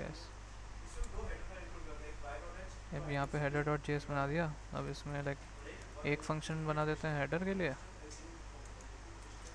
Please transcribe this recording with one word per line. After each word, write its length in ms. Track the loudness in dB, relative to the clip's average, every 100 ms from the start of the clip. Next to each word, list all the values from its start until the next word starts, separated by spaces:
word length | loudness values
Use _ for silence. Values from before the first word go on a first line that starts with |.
S। 180 | -4 -6 -8 -10 -10 -10 -8 -8 -6 -2 0 0 0 -2 -4 -6 -6 -6 -4 -4 -6 -4 -4 -4 -6 -6 -6 -8 -4 -2
अब 140 | 0
यहाँ 140 | 2 2
पे 120 | 4
header 240 | 4 4 4
dot 200 | 4 4
J 100 | 2
S 100 | 4
बना 160 | 4 4
दिया। 180 | 4 4 0 -4
अब 160 | -2 0
इसमें, 320 | -2 -2 0
लाइक, 140 | 0 0 -4 -10 -8 -8 -8 -2 4
एक 160 | 4
function 440 | 4 0 2 0 2
बना 180 | 4 4
देते 220 | 4 2
हैं 120 | 4
header 260 | 4 4 4
के 80 |
लिए। 200 | 4 4 2 -6 -10 -10 -8 -8 -8 -10 -8 -8 -8 -8 -8 -10 -10 -10 -10 -10